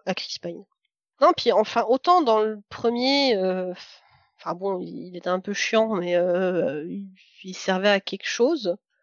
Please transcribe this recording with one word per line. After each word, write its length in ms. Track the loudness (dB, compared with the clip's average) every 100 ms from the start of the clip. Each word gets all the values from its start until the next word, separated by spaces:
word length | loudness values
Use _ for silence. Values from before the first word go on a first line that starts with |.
| -8
à 80 |
Chris 240 | -6 -8 -12
Pine. 220 | -12 -14 -18 _ _ _ _ 2
Non, 100 | 4 4
puis 160 | 4
enfin, 320 | 4 2 2 2
autant 340 | 2 4 4
dans 200 | 4 2
le 200 | 2 -4 -12
premier, 680 | -4 -2 0 2 2 4 2
euh, 380 | 0 -2 -4 -8 -16 -20 _ _ _ _
enfin 140 | -10 -6
bon, 240 | -6 -6
il, 280 | -8 -12 -14
il 100 | -10
était 120 | -4
un 100 | -4
peu 120 | -4
chiant, 420 | -4 0 2 2 0
mais, 200 | 0 2
euh, 680 | 2 2 0 0 -2 -4 -8
il, 200 | -10 -12 -18 _ -18
il 100 | -14 -6
servait 340 | -2 0 2
à 100 | 2
quelque 260 | -2 -10 -6
chose, 480 | 0 2 2 -2 -4 _ _